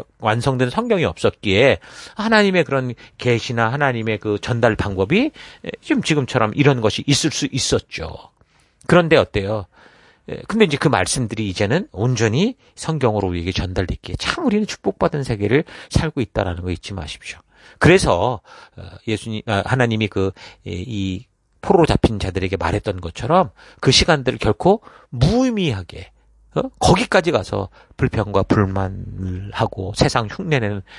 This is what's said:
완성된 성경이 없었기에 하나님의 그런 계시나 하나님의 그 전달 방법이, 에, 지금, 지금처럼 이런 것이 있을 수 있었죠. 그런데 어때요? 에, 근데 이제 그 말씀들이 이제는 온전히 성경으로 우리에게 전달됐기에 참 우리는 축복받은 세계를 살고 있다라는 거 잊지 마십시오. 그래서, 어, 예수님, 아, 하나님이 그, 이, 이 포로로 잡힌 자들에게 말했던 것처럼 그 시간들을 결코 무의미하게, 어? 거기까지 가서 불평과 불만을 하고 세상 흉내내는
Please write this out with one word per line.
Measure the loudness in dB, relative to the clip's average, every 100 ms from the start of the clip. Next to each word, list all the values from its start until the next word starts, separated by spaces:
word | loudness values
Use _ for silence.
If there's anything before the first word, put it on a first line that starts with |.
| -14 -4
완성된 | -2 0 0 0 0
성경이 | -2 0 0
없었기에 | 0 0 -2 0 0 4 4 4 -4 -20 -16 -6
하나님의 | 2 4 4 2
그런 | 2 0 -2 -8 -16 -4
계시나 | 0 0 0 0 0
하나님의 | 2 0 0 -4 -4
그 | -2 -4
전달 | -2 2 2
방법이, | 2 -2 -2 0 2 0 -4 -20 -16
에, | -14 -10
지금, | -2 -2
지금처럼 | 0 0 0 0 0 2
이런 | 2 4
것이 | 0 0 0
있을 | 0 0
수 | -2 -4
있었죠. | -2 0 -2 -4 -12 -12 -14 -20 _ _ _ _ _ 2
그런데 | 4 6 4
어때요? | 4 -2 -4 -6 -8 _ -20 _ _ _ -14
에, | -12 -4
근데 | 2
이제 | 2 4
그 | 2
말씀들이 | 2 0 -2 -4 -4 -4
이제는 | -2 0 0 -2
온전히 | -4 -2 2 2 2 0 -2 _
성경으로 | -12 -6 0 0 2 -2
우리에게 | -2 -4
전달됐기에 | -4 -4 -2 -4 -6 -8 -8
참 | -6 -2
우리는 | 0 0 -2
축복받은 | -4 -6 -2 -2 -2
세계를 | -4 -2 0 0 -2 -12 -2
살고 | 0 0 -2
있다라는 | -4 0 0 0
거 | -4
잊지 | -6 -8
마십시오. | -10 -10 -14 -16 -18 _ _ -14 2
그래서, | 6 6 4 2 0 -2 _ -20 -20 -18
어, | -18 -12 -6
예수님, | -4 -4 -8 -2
아, | -2
하나님이 | 0 2 2 0 -2
그, | 0 -2 -4 -18 -18
이, | -12 -10 -8
이 | -4 -4 -4 -10 _ _ -8
포로로 | 0 2 4
잡힌 | 4 2 0
자들에게 | -4 -4 -4 -4
말했던 | -2 -2 -4 -6
것처럼 | -8 -8 0 0 0 _ -20 -2
그 | 2
시간들을 | 4 4 2 0 -2
결코 | 0 2 2 2 -2 -20 -10
무의미하게, | 0 2 2 2 0 -2 -2 -8 -16 -20 _ _ _ _
어? | -6 -4 0
거기까지 | 4 4 2 0 2
가서 | 0 -2 -6 -6 _ _ -4
불평과 | -2 0 0 0
불만을 | 2 2 2 0 -4 -6 -12 -8 -8 -8 -8
하고 | -4 -4 -4 -6 0
세상 | 2 2 -4
흉내내는 | -6 -2 0 0 -4 -10